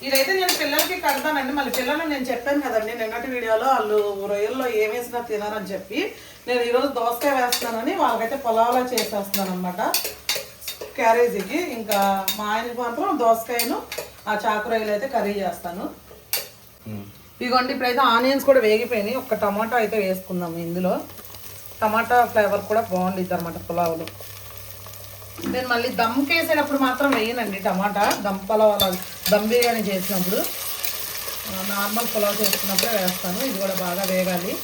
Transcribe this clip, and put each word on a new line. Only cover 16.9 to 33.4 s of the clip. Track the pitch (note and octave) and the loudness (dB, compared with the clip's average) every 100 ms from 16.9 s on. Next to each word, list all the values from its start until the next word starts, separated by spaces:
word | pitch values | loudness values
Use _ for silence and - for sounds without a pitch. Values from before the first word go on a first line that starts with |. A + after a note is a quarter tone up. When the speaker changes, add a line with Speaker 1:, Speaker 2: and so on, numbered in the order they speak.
| G#2+ G2 - - - | -12 -12 -18 -20 -8
Speaker 1:
ఇదిగోండి, | B3 B3+ B3+ | 0 2 2
ఇప్పుడైతే | - B3 B3 | 0 0 4
ఆనియన్స్ | C4+ A#3 C4 C#4 C4+ | 4 6 4 4 6
కూడా | C4+ | 6
వేగిపోయినాయి. | G#3+ G#3+ A#3+ A#3 G3+ B3+ | 8 4 2 0 0 -2
ఒక | - | -2
టమాటా | G#3+ G#3 G3+ A3 B3 | 0 0 0 0 2
అయితే | G#3+ A3 | 2 0
వేసుకుందాం | F#3+ F#3 - F3+ F3 E3 | 0 -2 -2 -4 -4 -4
ఇందులో. | E3+ E3+ F3+ B3 D4+ - - - - - - - | -4 -2 0 0 -4 -14 -16 -16 -16 -16 -16 -2
టమాటా | A3 G#3+ A3+ B3 A#3 | 0 2 4 4 4
ఫ్లేవర్ | A3 G3+ G3+ F#3 | 4 4 2 0
కూడా | G#3+ | 0
బాగుండిద్ది | A3+ F3+ F#3 F#3+ F3+ | 2 0 0 0 -2
అనమాట | F3 E3 E3 - | -2 -4 -8 -6
పులావ్లో. | E3+ E3+ D#3+ D#3+ - - - - - - - - - - - - - - | 0 0 -2 -6 -12 -16 -16 -16 -16 -16 -16 -16 -16 -16 -16 -18 -10 -4
నేను | B3+ B3+ | -2 0
మళ్ళీ | A#3 B3 | 0 0
దమ్కేసేటప్పుడు | F#3+ A#3 B3+ C#4+ E4 D#4+ D4+ C#4+ C#4 | 2 2 2 2 2 4 2 2 2
మాత్రం | C4 B3 C#4 | 2 2 2
వేయనండి | B3 A3 B3 G#3+ F#3+ | 2 0 -2 -2 -2
టమాటా. | F#3+ F#3 G3+ G3+ G#3+ - | 0 0 0 2 2 2
దమ్ | G3+ G3 - | -2 -4 0
పులావ్ | G#3+ G#3+ G3+ | 4 6 6
అలా | G3 F#3 - - - | 2 0 -6 -6 2
దమ్ | G#3 G#3+ | 2 4
బిర్యానీ | A#3+ A#3+ A3+ | 4 4 2
చేసినప్పుడు, | G3+ F#3+ F#3 G3 F3+ A3 F4+ - - - - - - - - - - | 0 -2 -2 -2 0 0 0 -4 -8 -6 -6 -6 -8 -8 -10 -10 -8
ఆ, | F#3+ F#3+ | -6 -4
నార్మల్ | G3+ G#3 A3 A#3 A3 | -2 0 0 0 2
పులావ్ | G3+ G3+ | 2 2
చేసుకున్నప్పుడే | G#3 F#3 G3 F#3+ - A3 | -2 -2 -2 0 0 2
వేస్తాను. | F#3 F3+ F3+ F#3 | 0 -2 -4 -2